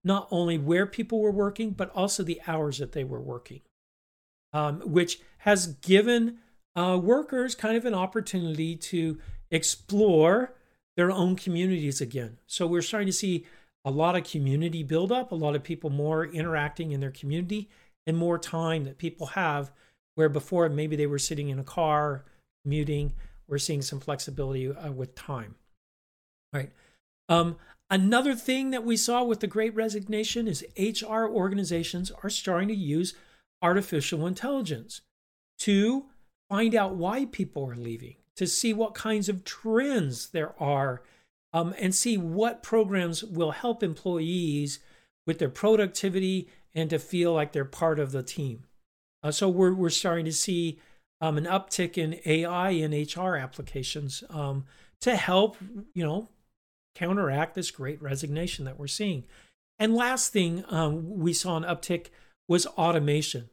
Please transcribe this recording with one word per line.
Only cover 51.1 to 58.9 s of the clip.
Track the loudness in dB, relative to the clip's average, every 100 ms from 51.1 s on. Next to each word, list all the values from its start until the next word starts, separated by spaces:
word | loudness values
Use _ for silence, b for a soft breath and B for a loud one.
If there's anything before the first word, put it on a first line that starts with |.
| _
um, | -2 0
an | 0
uptick | -2 -2 -2 -2 -2
in | -4 -4 0
A | 2 2
I | 0 2
and | 2 0
H | -2 -4 -4
R | -2 -2
applications, | -6 -10 -10 -6 -6 -6 -6 -8 -10
um, | -6 -4 -4 -6 b b _
to | 0 0
help, | 2 4 4 0 -16 -14 -10 -4
you | -2
know, | -2 -6 _ _ _ _ _ _
counteract | -6 -2 0 0 0 -2 -4
this | -8
Great | -6 -8 -8
Resignation | -6 -6 -4 -4 -4 -6 -10
that | -10
we're |
seeing. | -8